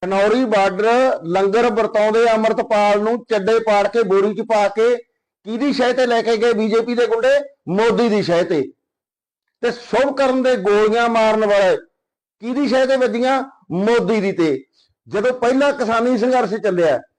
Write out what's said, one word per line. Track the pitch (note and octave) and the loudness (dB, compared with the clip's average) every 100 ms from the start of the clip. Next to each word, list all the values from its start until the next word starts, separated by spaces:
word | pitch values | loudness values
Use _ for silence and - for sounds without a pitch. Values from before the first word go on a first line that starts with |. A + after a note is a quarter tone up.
ਖਨੌਰੀ | F#3 F#3+ G3+ A#3 | -2 0 2 2
ਬਾਰਡਰ | C4 G#3 G3 F#3 G#3+ A#3+ C4 A#3+ | 2 2 0 0 0 2 2 -2
ਲੰਗਰ | E3 F#3 G3 G#3 A#3+ | -4 -2 0 2 0
ਵਰਤਾਉਂਦੇ | G3+ G#3 G#3+ G#3+ A3 A#3 | 0 -2 0 0 2 2
ਅੰਮ੍ਰਿਤਪਾਲ | A3 A3 A3 B3 G#3+ G#3 G#3 | 2 0 -2 -2 0 2 0
ਨੂੰ | G#3+ A#3 | 0 -4
ਚੱਡੇ | A#3 A3 F#3+ A3+ | -4 -4 0 0
ਪਾੜ | A3 G#3 G3+ | 2 0 2
ਕੇ | A#3 | 0
ਬੋਰੀ | G#3+ G3 G3 | 0 2 0
'ਚ | G3+ | -2
ਪਾ | A3 A3 G3+ | -2 0 0
ਕੇ | G3+ A#3 A#3+ - _ _ _ | 0 0 0 -6 _ _ _
ਕਿਹਦੀ | F#3+ A3 C#4+ | -10 -4 -2
ਸਹਿ | F#3+ B3 | 0 0
ਤੇ | B3 B3+ | 0 0
ਲੈ | A#3 | 0
ਕੇ | G#3+ A3+ | 0 0
ਗਏ | A#3 | 0
ਬੀਜੇਪੀ | A3 A3 A3+ A#3 | 0 0 0 0
ਦੇ | A#3+ A#3 | -2 0
ਗੁੰਡੇ? | A3+ B3+ C#4 C#4+ _ - | 0 2 0 -2 _ -6
ਮੋਦੀ | F#3 A#3 G3+ A#3 | 0 0 2 0
ਦੀ | G#3 | 0
ਸਹਿ | F3 E3+ | 0 0
ਤੇ। | F3 E3 C3+ - _ _ _ _ _ _ _ _ | 0 -2 -4 -8 _ _ _ _ _ _ _ _
ਤੇ | A#3+ | -6
ਸ਼ੁਭ | G3 - A3 C#4 C4+ | -6 -4 -2 0 0
ਕਰਨ | C4+ C4 | 0 2
ਦੇ | B3+ B3 | 0 0
ਗੋਲੀਆਂ | F#3+ G#3 G#3+ A3+ A#3 | 0 2 2 2 0
ਮਾਰਨ | A3+ A3 G#3+ A3 | 2 2 2 2
ਵਾਲੇ | G3+ F#3+ D#3+ - _ _ _ _ _ | 2 2 0 -4 _ _ _ _ _
ਕਿਹਦੀ | A3+ B3+ C#4 | -8 -4 0
ਸਹਿ | B3+ C4 | 0 0
ਤੇ | C4+ | 0
ਵੱਜੀਆਂ? | B3 A3 B3+ C4+ C4+ - _ | 0 0 -2 -2 -4 -14 _
ਮੋਦੀ | E3+ G#3 A#3 F3+ A3 | -4 0 0 2 -2
ਦੀ | G3 | -2
ਤੇ। | F#3+ A3+ C3 - _ _ _ _ | 0 -2 -2 -8 _ _ _ _
ਜਦੋਂ | E3 B3 | -4 -2
ਪਹਿਲਾ | B3 A#3 C4 C#4+ | -2 -2 0 0
ਕਿਸਾਨੀ | C#4 A3+ A3+ A#3+ B3+ | -2 -2 -2 0 0
ਸੰਘਰਸ਼ | A#3+ B3+ A3 | 0 0 -2
ਚੱਲਿਆ | G#3 G3+ F3+ E3 B2+ - | -2 -4 0 0 0 -4